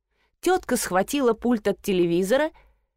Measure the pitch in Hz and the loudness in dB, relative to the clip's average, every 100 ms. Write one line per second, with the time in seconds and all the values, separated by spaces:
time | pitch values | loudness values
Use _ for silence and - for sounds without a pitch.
0 | _ _ _ _ 339 370 - 247 - 185 | _ _ _ _ 0 0 0 -4 -2 -2
1 | 202 285 247 220 240 240 202 190 - 185 | 0 0 0 0 0 0 0 -4 -2 0
2 | 175 170 190 262 311 - _ _ _ | 2 0 0 0 0 -6 _ _ _